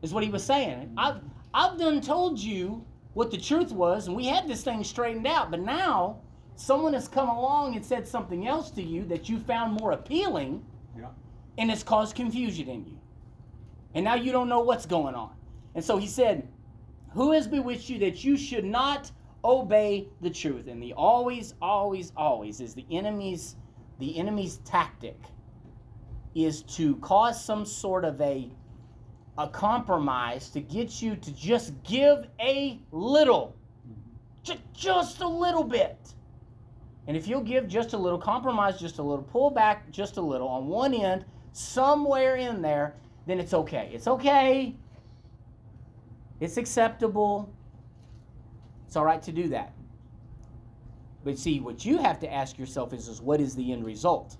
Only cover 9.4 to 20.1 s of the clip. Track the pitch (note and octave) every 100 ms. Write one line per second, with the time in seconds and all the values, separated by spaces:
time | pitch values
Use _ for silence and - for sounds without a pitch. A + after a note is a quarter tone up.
9.4 | - A#3 A3+ G#3+ A3 D3+ - D4+ G4 G3
10.4 | C3+ E3+ - - - A#2 A#2+ - - -
11.4 | - - A3+ G#3+ - A3 G#3+ - A#3+ A3+
12.4 | A#3+ E3 B2+ A#2+ E2+ - - - - -
13.4 | - - - - - D#3 G3 A#3+ B3 B3+
14.4 | B3 A#3+ A#3+ A#3+ D#3 E3+ C#3+ B2 A2 -
15.4 | - - - E3 D#3+ G3+ G3+ A3 A#3+ E3+
16.4 | - - - - - - - - C4+ D#4
17.4 | G#3+ C#4+ B3 A#3+ - A#3+ G3 - C4+ C#4+
18.4 | - A#3+ F#3+ A#3 C4+ C#4+ - - - -
19.4 | A3+ B3+ G#3 G#3+ G#3 G3+ G3